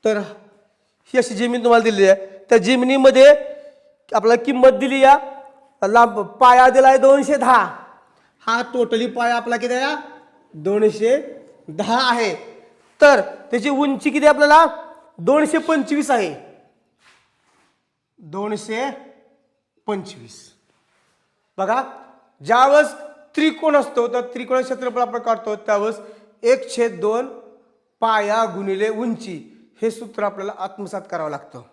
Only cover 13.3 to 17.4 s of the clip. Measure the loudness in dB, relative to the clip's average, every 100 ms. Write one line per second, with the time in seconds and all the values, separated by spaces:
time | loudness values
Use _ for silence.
13.3 | -12 -8 -6 -4 -2 -2 -2 -4 0 2
14.3 | 2 4 6 4 -2 -18 -20 _ -8 0
15.3 | 0 0 -2 -2 -4 -2 -6 -2 -2 -2
16.3 | -8 -20 _ _ _ _ _ _ _ _
17.3 | _